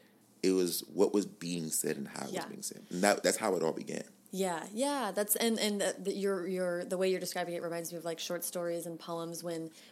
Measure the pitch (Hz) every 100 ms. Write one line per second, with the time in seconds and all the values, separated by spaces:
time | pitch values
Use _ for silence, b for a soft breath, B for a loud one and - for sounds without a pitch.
0 | b b b - 95 92 90 85 - 82
1 | 95 104 95 - 85 87 80 - - 78
2 | - - - 180 156 - - - - 90
3 | 101 101 87 95 107 90 80 - - 80
4 | - - - 185 190 165 - 208 277 285
5 | 220 190 208 214 226 220 208 202 180 -
6 | 190 190 196 196 175 185 185 175 180 185
7 | 190 185 175 180 170 175 170 170 165 170
8 | 170 165 - 175 175 180 175 170 170 165
9 | - 170 165 165 170 165 160 B B